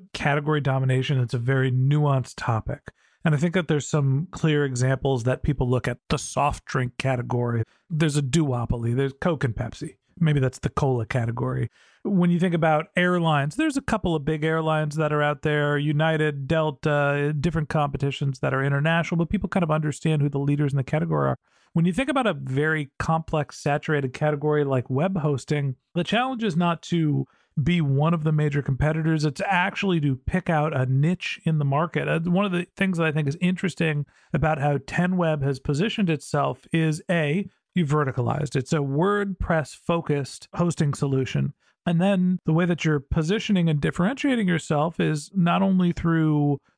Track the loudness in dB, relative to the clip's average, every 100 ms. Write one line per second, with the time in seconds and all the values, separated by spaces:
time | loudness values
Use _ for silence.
0 | -8 -4 -2 0 0 0 0 0 0 0
1 | 0 -2 0 -2 0 0 2 2 2 2
2 | 2 0 -2 -6 -4 -2 -4 -10 -12 -20
3 | _ _ 0 2 2 0 0 -2 0 0
4 | 2 0 -2 -2 2 2 0 0 0 2
5 | 0 0 0 -2 -2 0 0 0 -2 -6
6 | _ -4 -4 -2 -2 -2 -6 -4 -4 -2
7 | -2 -2 -2 -2 0 -2 -4 _ _ 0
8 | 0 0 0 2 2 0 -2 -2 0 0
9 | -2 -2 -2 0 -2 -4 -8 -8 -14 -14
10 | _ 0 2 2 0 -2 -6 -2 0 0
11 | -2 -2 -2 -4 -4 -4 -6 -8 _ _
12 | -2 2 2 2 2 2 2 2 0 0
13 | 0 2 2 2 0 0 -2 -2 -2 -2
14 | 0 -2 -2 -2 0 0 0 0 -2 -2
15 | 0 0 0 0 0 0 2 0 0 2
16 | 2 2 0 -2 -2 0 0 -2 0 2
17 | 2 0 0 0 -2 -2 -2 0 0 0
18 | -4 -2 -4 -2 -2 0 0 0 2 0
19 | 0 -2 0 -2 -2 -2 0 0 0 -2
20 | 0 2 0 0 0 2 2 0 0 -2
21 | 0 0 0 -2 _ _ _ 0 2 0
22 | 0 0 0 -2 -4 0 0 0 -4 _
23 | -2 -2 0 -2 -4 -4 -2 -2 0 -2
24 | -2 -2 -2 0 0 0 2 0 0 0
25 | 0 0 0 -2 -2 -2 -2 -6 _ -6
26 | -2 0 -2 -2 -2 0 0 -2 -2 0
27 | 2 0 -4 _ _ -2 2 2 2 2
28 | 2 0 0 0 0 0 -2 0 0 0
29 | 0 0 0 -2 0 0 0 -2 0 2
30 | 0 -2 -2 -2 0 0 0 0 0 2
31 | 2 0 -4 -4 -2 0 0 0 0 -2
32 | -2 -2 0 0 0 -2 -6 -4 -2 0
33 | 0 0 -2 0 -2 0 -4 -2 -2 -2
34 | -6 _ _ -2 0 0 0 0 -2 -2
35 | 0 2 0 0 -2 -2 -2 0 0 0
36 | 0 0 -2 0 0 -2 -2 0 0 -2
37 | -2 0 0 -2 -4 _ _ -2 2 2
38 | 2 0 -2 0 -2 -2 0 -2 0 0
39 | 2 0 -2 -4 0 0 -2 -8 -2 -2
40 | 0 -2 -2 -10 -14 -2 -2 2 0 0
41 | 0 0 0 -2 -4 -6 _ _ -2 2
42 | 2 4 2 0 2 2 2 0 0 0
43 | 0 -2 0 -2 2 2 4 2 0 0
44 | 0 0 0 0 0 -2 0 0 0 0
45 | -2 -2 -2 0 2 4 2 4 2 2
46 | 0 2 2 2 2 0 -6